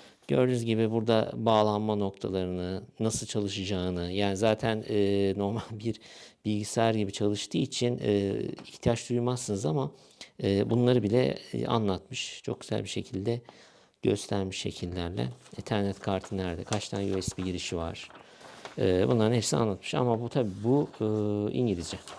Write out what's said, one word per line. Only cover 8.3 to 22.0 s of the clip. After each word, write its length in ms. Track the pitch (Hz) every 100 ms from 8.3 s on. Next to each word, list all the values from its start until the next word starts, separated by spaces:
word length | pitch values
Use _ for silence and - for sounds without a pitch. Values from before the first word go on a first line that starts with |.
| - - - -
ihtiyaç 440 | - 120 117 -
duymazsınız 560 | 120 120 123 - 101 139
ama, 240 | 151 147 - - - - -
e, 280 | 98 98 110
bunları 320 | 117 123 123
bile, 360 | 101 120 131 - -
e, 140 | 113 -
anlatmış. 720 | 120 104 90 - 127 - -
Çok 180 | - -
güzel 240 | - 107
bir 40 | 104
şekilde 520 | - - 95 104 120 - - - - _ _
göstermiş 560 | - 104 - 101 95 -
şekillerle. 720 | - - 90 90 85 101 127 120 - -
Ethernet 420 | - 107 98 95
kartı 360 | - 95 - 95
nerede? 280 | 92 85
Kaç 240 | 98 104 -
tane 280 | 101 98 95
U 60 |
S 160 | - -
B 40 |
girişi 340 | 92 87 - 90
var? 320 | 82 - - - - - - - - -
E, 300 | 104 90 117
bunların 260 | 120 110
hepsini 260 | 120 - 143
anlatmış. 340 | 113 95 -
Ama 260 | - 123 113
bu 80 | 117
tabii 220 | 143 110 98
bu, 240 | 110 139 151 -
e, 40 | 107 107 104 104 104
İngilizce. 460 | 131 120 87 82 95